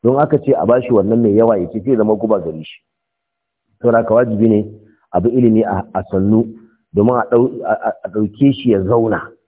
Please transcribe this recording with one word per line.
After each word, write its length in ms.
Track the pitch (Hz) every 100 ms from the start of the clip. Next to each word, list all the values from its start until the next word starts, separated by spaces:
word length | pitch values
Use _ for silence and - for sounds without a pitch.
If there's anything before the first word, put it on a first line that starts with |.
Don 160 | 117 135
aka 180 | 151 147
ce 100 | -
a 140 | - 92
bashi 240 | 123 127
wannan 300 | 110 98 113
mai 100 | 113
yawa 240 | 101 113 104
ya 120 | 87
ci, 80 | 110
zai 160 | 104 123
zama 180 | 107 107
guba 220 | 110 104
gare 220 | 85 80
shi. 180 | 78 - _ _ _ _ _ _ _ _ _ _
Saboda 180 | 120 113
haka 160 | 117
wajibi 340 | 110 120 107 113
ne 180 | 107 104 - _ _ _
a 80 | 90
bi 100 | 101
ilimi 320 | 123 120 110
a, 220 | 104 92 -
a 80 | 95 92
sannu, 340 | 95 98 110 113 - - _ _
domin 240 | 98 110 123
a 80 | -
ɗau-, 320 | 120 127 120
a, 80 | 78
a, 200 | 107 110 -
a 40 | 95
ɗauke 440 | 98 107 107 139
shi 180 | 131 127
ya 100 | 101
zauna. 480 | 95 117 113 92 - -